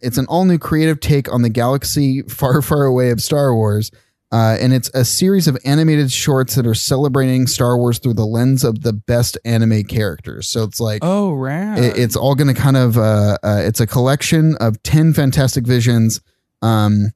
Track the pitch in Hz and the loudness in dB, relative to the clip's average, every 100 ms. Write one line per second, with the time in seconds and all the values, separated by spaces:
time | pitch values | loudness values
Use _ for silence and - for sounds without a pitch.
0 | 123 123 131 170 185 170 - 156 160 151 | -4 -4 -2 0 2 0 0 0 0 0
1 | - 143 - 123 120 120 120 139 - 147 | 0 0 0 -2 0 0 -2 -2 -4 -2
2 | 139 135 - - 139 143 - 151 135 127 | -2 -2 -6 -4 0 0 0 0 2 2
3 | 123 117 - 147 139 113 107 104 110 - | 0 0 -2 0 2 2 0 0 -4 -10
4 | _ _ _ 113 113 110 127 131 - 131 | _ _ _ 0 2 2 2 0 0 -2
5 | 120 - 185 196 156 131 135 147 160 151 | -2 0 2 2 2 0 0 2 2 2
6 | 135 - - 131 127 131 120 110 - 135 | 0 -2 0 0 0 0 0 -2 -2 0
7 | 147 135 131 131 127 - 123 123 120 117 | 0 0 2 2 0 0 0 2 0 0
8 | 123 113 110 117 127 131 131 107 120 107 | -2 -2 -2 0 0 2 0 -2 -4 -4
9 | - 120 120 - 117 113 113 107 104 113 | -2 0 0 -4 -2 0 2 0 -2 -4
10 | 101 82 - 57 - 120 107 - 113 107 | -4 -6 -12 -12 -6 -4 -4 -4 -6 -4
11 | 170 202 196 143 131 156 208 214 120 - | -2 -2 -2 -4 -6 -6 -4 0 0 0
12 | 120 - 135 135 143 117 135 135 123 117 | -2 0 0 2 0 0 2 2 2 2
13 | 107 104 104 101 104 104 85 - 110 123 | 2 2 2 0 0 0 0 -2 -2 0
14 | 131 143 - 165 156 151 113 107 - 156 | 0 0 0 2 2 2 -2 -2 0 2
15 | 160 156 139 147 131 135 117 123 117 117 | 4 2 2 2 0 0 0 2 2 2
16 | 110 - - _ _ _ 110 110 107 104 | 2 -2 -10 _ _ _ 0 2 2 2
17 | 104 | 0